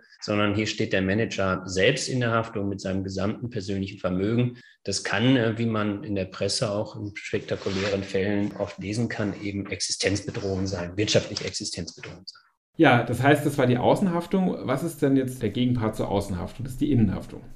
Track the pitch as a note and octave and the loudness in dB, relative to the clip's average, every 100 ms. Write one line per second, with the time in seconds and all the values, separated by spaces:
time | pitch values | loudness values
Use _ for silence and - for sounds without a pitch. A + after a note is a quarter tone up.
0 | - - - G#2 G#2 G#2 G#2+ - A2 G2 | -10 -12 -2 2 2 2 -2 -2 0 2
1 | F#2+ G#2+ A2 - F#2+ F#2 F#2+ F#2+ A2 D3+ | 2 2 0 0 0 0 -2 2 4 4
2 | - B2+ A#2+ A2+ A2 G#2+ G2+ G2 F#2+ F#2+ | -2 0 2 0 0 -4 -4 -4 -2 -2
3 | F#2+ F#2 G2+ - B2 G#2+ G2+ G2 F#2+ - | -2 -2 -2 -2 -6 -6 -4 -4 -4 -4
4 | F#2 F2+ G#2 A#2+ B2 - - _ - G2 | -2 0 2 2 0 -2 -16 _ -6 -6
5 | - G2+ B2 C3 A2+ A2 A#2 A2 G#2 G2+ | -2 2 4 4 4 0 0 0 0 -2
6 | - G2 F#2 - G2+ - G#2+ G2+ A2 A2 | -2 -2 -2 -2 -2 0 0 -2 -4 -8
7 | G#2 - - G#2+ - G2 G#2 F#2+ G2+ G2 | -10 -10 -6 -4 -4 -4 -2 -2 0 0
8 | G2 F#2+ G2 G2+ G2+ G2+ G2 - F#2+ A2 | 0 0 2 2 0 -2 -6 -4 -4 -2
9 | A2+ - G#2 F#2+ G2+ G2 F#2 - - - | -2 0 -4 -4 -6 -6 -6 -6 -4 -2
10 | G2 G2 G2+ A#2 G2 F#2+ F#2+ F#2 F2 F#2 | 0 0 -4 -6 -2 -2 -2 -4 -4 -2
11 | G#2+ A#2 - - G2 - - - E2 - | 2 2 0 -4 -6 -6 -8 -8 -10 -12
12 | - F2+ - - _ _ _ - D3 A#2+ | -16 -16 -20 -20 _ _ _ 4 6 6
13 | A#2+ A#2 C#3 D3 D3+ - B2 - A#2 - | 4 4 6 6 4 2 4 4 4 4
14 | F#3+ E3+ - G3 F3+ E3 A#2 C3+ E3 - | 4 0 0 0 2 0 -2 -2 -2 0
15 | C#3+ C3+ B2+ - G#2+ A#2+ B2 A2 A2 - | 4 4 2 -2 -2 0 2 2 0 -2
16 | - G2 - F2 F2 - A#2 - D3 A#2+ | 0 0 0 -4 -6 -8 -10 -2 2 4
17 | G2 F2+ - - - | 4 2 -8 -14 -14